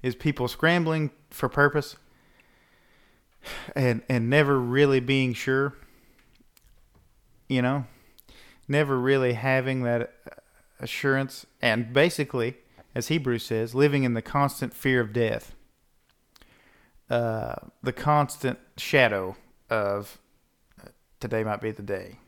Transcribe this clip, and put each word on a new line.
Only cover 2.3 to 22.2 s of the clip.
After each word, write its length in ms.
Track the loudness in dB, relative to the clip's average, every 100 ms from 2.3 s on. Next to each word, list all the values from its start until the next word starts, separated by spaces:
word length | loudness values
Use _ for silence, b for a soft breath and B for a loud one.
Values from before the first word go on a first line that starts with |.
| b b b b b b b b b b _ B B B 0
and, 260 | 0 0 -2
and 200 | -2 2
never 300 | 4 4 2
really 400 | 2 4 4 4
being 340 | 2 0 0
sure, 420 | -2 0 0 0 -4 b b b b b b _ _ _ _ _ _ _ _ _ _ _
you 140 | 0
know, 220 | 0 -2 -6 b b b _ b b b -2
never 320 | 0 2 0
really 360 | 2 2 2
having 500 | 0 0 0 0 -2
that 280 | 0 -2 -2 -10 -20 -20 _ _ _ _
assurance, 680 | -10 -4 0 0 -2 -8 -20 _
and 320 | 0 0 0
basically, 640 | 2 2 2 -4 -2 -2 -4 _ b b -8
as 100 | -2
Hebrews 360 | -2 0 -2
says, 320 | -2 -2 -2 2
living 260 | 4 4
in 120 | 0
the 80 | 0
constant 520 | -2 0 0 -2 -10
fear 260 | -4 0 2
of 120 | 0
death. 420 | 0 0 -2 -8 -20 _ _ _ _ _ _ _ _ b b b b b b _
Uh, 460 | -4 -2 -4 -6 -10 -14 _
the 100 | -8
constant 680 | -4 2 2 2 -2 -6 -6 _ -14
shadow 580 | 0 4 4 2 -4 -10 _ _ _
of, 500 | -2 0 -2 -6 -18 _ _ _ _ _ -20
uh, 60 | -20 _ _ _
"Today 240 | -4 -2
might 160 | -2 -4
be 100 | -4
the 120 | -8
day. 380 | -6 -6 -8 -18